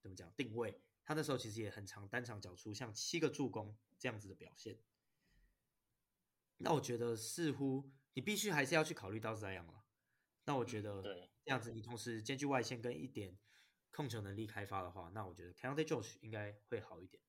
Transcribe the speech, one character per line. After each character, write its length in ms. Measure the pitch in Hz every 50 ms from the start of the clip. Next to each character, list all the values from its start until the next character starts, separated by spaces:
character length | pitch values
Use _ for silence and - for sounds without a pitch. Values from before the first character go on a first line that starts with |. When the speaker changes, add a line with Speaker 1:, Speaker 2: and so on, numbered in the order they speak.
Speaker 1:
怎 100 | _ 104
么 60 | 95
讲， 140 | - 87 82 -
定 220 | - 139 117 107
位， 240 | 117 117 110 - - - _ _ _ _
他 100 | - 156
那 80 | 156 151
时 80 | 147
候 80 | 139 120
其 120 | 120 113
实 100 | 104 113
也 100 | 110 104
很 160 | - - 101
常 220 | 95 - 107 101 101
单 160 | 107 120 123
场 160 | 120 113 104
缴 140 | - 95 90
出 200 | - - 110 107
像 180 | 104 131 113 104
七 280 | - - - - 170
个 80 | 156 143
助 200 | - - 143 120
攻 280 | 98 110 101 104 107 - _ _ _ _
这 100 | - 131
样 100 | 113 104
子 100 | 104 95
的 60 | 95
表 180 | - - 87 -
现。 220 | - - 113 - - - _ _ _ _ _ _ _ _ _ _ - - - _ _ _ _ _ _ _ _ _ _ _ _ _ _ _ _ _ _ _ _ _
那 160 | _ - - 165
我 80 | 139
觉 180 | - - 120 113
得 180 | 120 120 117
似 360 | 107 107 - - - 170 151 131
乎 380 | 110 139 135 131 135 139 - - - _ _ _
你 60 | 131
必 160 | 127 202 214
须 140 | 208 208 214
还 160 | 180 147 139
是 80 | 135 170
要 80 | 160 156
去 100 | 160 165
考 180 | - - 95
虑 100 | 104 110
到 140 | 110 113 110
Zion 320 | 104 101 98 95 90 85
啦。 180 | 85 - - - _ _ _ _ _ _ _ _ _ _ _ _
那 100 | - 143
我 60 | 135 120
觉 180 | 110 113 107 101
得 180 | 107 101 98
Speaker 2:
嗯， 20 | 92
对。 280 | 101 98 87 92 - _ _ _
Speaker 1:
这 80 | 151
样 80 | 135 123
子， 140 | 110 117 113
你 80 | 113
同 160 | 110 117 120
时 260 | 113 - 120 117 110 107
兼 140 | - 139
具 80 | 127 143
外 180 | 139 139 127 117
线 200 | 104 131 117 113
跟 120 | 123 123
一 120 | 151 151
点 320 | 131 139 113 101 95 90 - _ _ - - - _ _ _ _ _
控 160 | - - 151
球 140 | 131 107 113
能 160 | 98 98 98
力 100 | 104 113
开 200 | 107 - 104 101
发 160 | 98 101 98 92
的 80 | 87
话， 200 | 87 98 87 85 92
那 100 | 110 104
我 80 | 92 85
觉 140 | 85 87
得 80 | 87 90
Keyonte 300 | - - 127 139 147 156
George 320 | 156 160 123 104 - - -
应 100 | - 110
该 220 | 110 107 104 104 104 - _ _
会 120 | 123 107 98
好 180 | - 98 85
一 60 | 90
点 160 | 92 - - _